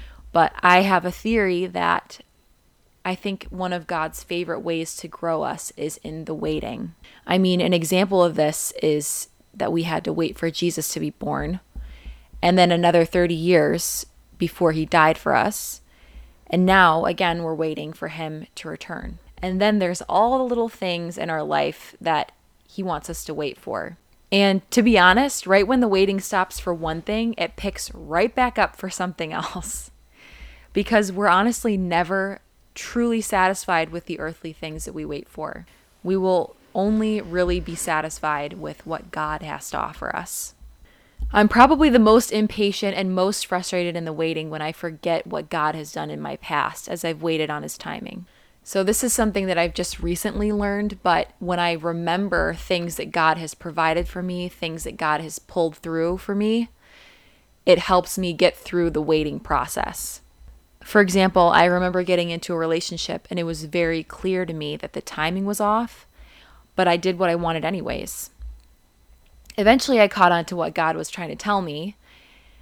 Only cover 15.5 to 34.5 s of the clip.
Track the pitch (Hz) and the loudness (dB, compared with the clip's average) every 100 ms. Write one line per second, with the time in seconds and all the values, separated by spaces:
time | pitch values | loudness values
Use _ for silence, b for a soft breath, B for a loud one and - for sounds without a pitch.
15.5 | - - - b b b b b b - | -2 -10 -14 b b b b b b -2
16.5 | 170 185 190 175 160 170 175 180 170 165 | 2 6 8 6 6 0 0 -2 -2 -4
17.5 | 160 160 156 151 - 165 160 156 156 - | -4 -4 -4 -10 -10 -10 -8 -10 -10 -14
18.5 | - 160 160 - 170 - - - - 185 | -14 -14 -12 -12 -10 -10 -14 -18 -8 -4
19.5 | 185 208 214 175 180 - 185 226 262 254 | 0 2 2 0 -2 0 2 4 2 0
20.5 | 240 233 - 185 170 170 175 170 160 151 | 0 -2 -2 -4 -4 -6 -6 -4 -4 0
21.5 | 151 147 - - - 165 151 - _ _ | 0 0 -4 -18 -8 -2 0 -2 _ _
22.5 | _ _ - 185 147 - 160 - 151 147 | _ _ -8 -6 -6 -8 -12 -8 -6 -8
23.5 | - - 98 - 170 _ _ - 196 196 | -8 -8 -8 -8 -14 _ _ 0 4 4
24.5 | 190 - - 226 208 180 208 285 - 185 | 2 2 4 6 8 8 8 4 -2 2
25.5 | 196 196 254 233 190 196 196 - 196 190 | 4 4 4 4 4 4 2 -2 -2 -2
26.5 | - 185 165 160 160 185 220 233 - 170 | -4 -6 -4 -4 -4 -4 -2 -2 -2 -6
27.5 | - 196 - - 180 151 165 220 262 247 | -4 -8 -6 -12 -12 -2 2 2 2 0
28.5 | - 180 - 185 - 185 - 160 160 - | 2 0 0 -10 -6 -6 -4 -6 -6 -6
29.5 | 185 208 - - - _ B B B B | -8 -10 -12 -14 -20 _ B B B B
30.5 | B B 196 202 220 196 185 202 180 226 | B B -2 2 2 2 0 4 4 4
31.5 | 233 233 196 180 170 170 190 196 196 _ | 0 -2 0 0 0 0 -2 -4 -8 _
32.5 | _ _ - - 240 240 226 - 196 185 | _ _ -16 -6 -2 0 0 0 2 2
33.5 | 196 - 170 160 170 - 165 156 170 160 | 0 0 0 0 -6 -10 -8 -8 -10 -14